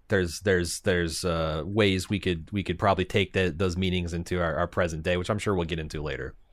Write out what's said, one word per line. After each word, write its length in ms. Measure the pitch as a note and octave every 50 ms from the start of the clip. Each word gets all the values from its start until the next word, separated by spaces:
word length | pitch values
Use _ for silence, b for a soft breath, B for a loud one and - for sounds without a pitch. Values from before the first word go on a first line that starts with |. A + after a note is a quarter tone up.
| _ -
there's, 320 | A2 F#2+ F2+ E2 - -
there's, 400 | F#2 G#2 F#2 F2 F2 E2 - -
there's, 420 | - G#2 F2+ F2 E2+ E2 D2 - -
uh, 400 | F2 E2+ E2 D#2+ D#2 D#2 D#2 C#2+
ways 440 | F#2+ G2+ A2 G#2 G2 F#2+ F#2 - -
we 100 | G#2 F#2
could, 300 | - F#2 E2+ D#2+ D#2+ -
we 120 | G2+ G2+ F2
could 140 | F2+ E2+
probably 280 | - A2 G2 F#2+ F#2+ F#2
take 260 | - - G#2 F#2 -
the, 220 | - G2 F#2 F2 D2
those 220 | E2+ F#2+ F#2 E2+
meanings 360 | F#2 F#2+ F2+ F2+ F2+ F2 E2+ E2+
into 280 | E2 E2 - F2+ F2+
our, 160 | E2+ D#2+ D2
our 100 | D#2 F2
present 360 | - - G2+ F2+ E2 D#2+ D#2 D#2+
day, 120 | F#2 F2+
which 140 | F2+ F2+ -
I'm 100 | G#2+ G2+
sure 160 | - G#2+ G2
we'll 100 | F2 E2+
get 140 | D#2 E2+ D#2+
into 220 | D#2 D2 - D2+
later. 340 | D2 D2 C2+ B1+ B1+ C2 - - - _